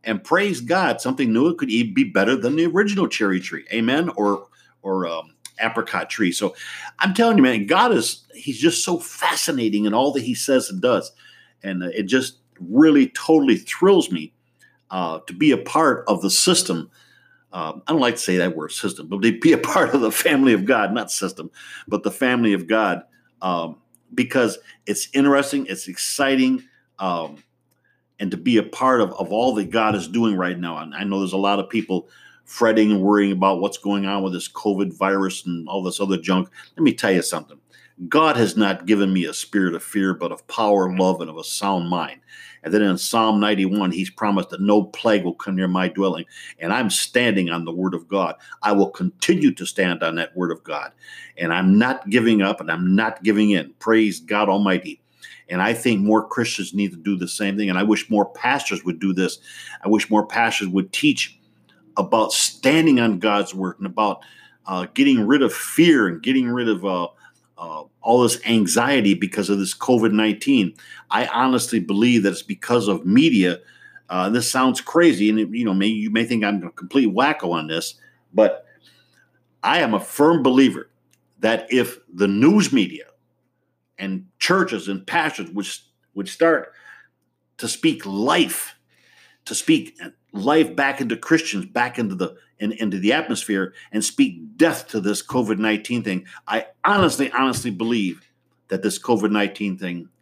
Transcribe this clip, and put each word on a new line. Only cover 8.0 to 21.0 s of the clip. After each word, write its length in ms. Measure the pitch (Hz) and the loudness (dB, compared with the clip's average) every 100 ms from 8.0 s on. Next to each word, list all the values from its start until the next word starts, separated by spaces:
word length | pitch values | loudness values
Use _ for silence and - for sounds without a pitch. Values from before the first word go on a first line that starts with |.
| - - _ - | -2 -8 _ -14
he's 240 | - 113 | -10 0
just 240 | 294 160 | 0 0
so 160 | - 175 | -2 -4
fascinating 840 | - - 170 165 - 143 113 104 104 | -6 -4 -4 -2 -2 -2 0 0 0
in 80 | |
all 200 | 110 135 | 2 0
that 100 | 135 | -2
he 120 | 120 120 | -4 -6
says 340 | - 131 - | 0 0 0
and 100 | 95 | -2
does. 320 | 123 110 80 _ - _ _ _ | 0 0 -2 _ -20 _ _ _
And, 200 | 98 92 | -10 -6
uh, 40 | 90 | -6
it 160 | 82 | -6
just 340 | 95 131 131 - _ _ | 0 0 0 -12 _ _
really 500 | 90 113 156 143 131 | -2 6 6 6 2
totally 480 | - - 160 135 101 | 0 2 2 4 0
thrills 540 | - - 185 190 - | 0 0 4 4 2
me, 220 | 87 78 _ _ _ _ _ _ | -4 -8 _ _ _ _ _ _
uh, 300 | 95 85 80 - | -6 -4 -6 -12
to 60 | |
be 180 | 90 151 | 0 4
a 60 | 123 | 4
part 480 | - 151 160 120 - | 0 2 2 2 0
of 140 | 101 | 0
the 80 | - | 0
system. 600 | - - 170 - 87 - _ _ _ _ _ _ | 2 2 2 0 -4 -6 _ _ _ _ _ _
Um, 300 | 90 80 - - | -10 -8 -8 -2
I 40 | |
don't 100 | 160 | 2
like 140 | 123 117 | 2 0
to 60 | |
say 160 | - 90 | 0 0
that 180 | 87 80 | 0 -2
word 160 | 76 | -10
system, 360 | - 101 92 80 | -6 -8 -8 -8
but 140 | 98 | 0
to 160 | 113 139 | 0 0
be 140 | 165 | 2
a 40 | 156 | 2
part 360 | - 190 160 | 2 0 2
of 80 | 143 | 2
the 100 | 113 | 0
family 420 | - 170 143 135 | 0 0 4 4
of 120 | 107 98 | 4 2
God, 280 | 123 98 | 0 0
not 180 | 113 | -2